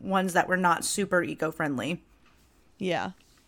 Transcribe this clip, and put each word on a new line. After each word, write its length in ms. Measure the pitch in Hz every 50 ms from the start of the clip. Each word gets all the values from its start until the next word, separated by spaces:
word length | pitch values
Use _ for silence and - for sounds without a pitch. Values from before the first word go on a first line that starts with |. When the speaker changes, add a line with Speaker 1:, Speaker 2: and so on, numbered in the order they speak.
Speaker 1:
ones 320 | - 190 190 190 185 190 170
that 160 | 180 - -
were 80 | 185
not 280 | 180 185 180 165 - -
super 380 | - - 208 196 190 185 175 165
eco-friendly. 800 | - 156 - 160 156 156 - 160 147 143 123 104 143 175 - - _ _ _ _ - _ _ _ _ _ _ _ _ _ -
Speaker 2:
Yeah. 320 | 196 185 165 - 95 185 185 - _ _ _ _ _